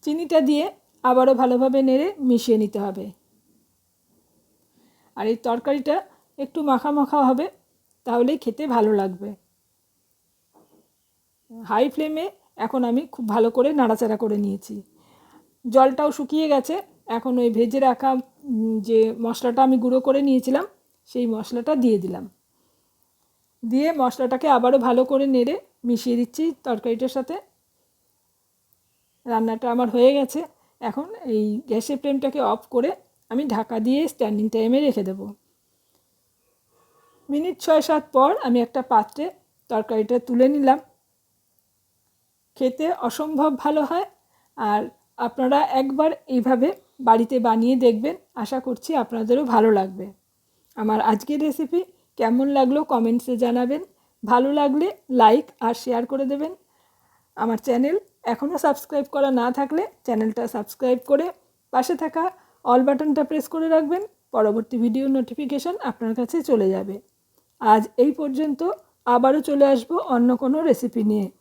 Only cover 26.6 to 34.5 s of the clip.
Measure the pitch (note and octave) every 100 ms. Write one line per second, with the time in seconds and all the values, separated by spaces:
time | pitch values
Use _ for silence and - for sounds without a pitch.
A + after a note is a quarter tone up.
26.6 | C4+ A3 A#3 A#3 B3+ C4+ C4 F4+ - _
27.6 | _ _ _ _ _ _ _ _ _ _
28.6 | _ _ _ _ _ _ - A3+ A3+ A3+
29.6 | B3 A#3 A#3+ A#3+ B3+ C#4+ C4+ D4+ D#4+ _
30.6 | _ _ A#3 G#3 E4 A4+ D4+ A3 G#3+ G#3
31.6 | - A3 A3+ C#4 C#4+ C#4 C4+ C#4 A#3 G#3
32.6 | - B3 C4+ G4+ _ _ _ A#3 D4 G#3+
33.6 | A3 A3+ A3 C#4 D#4+ - A3 G#3 G#3+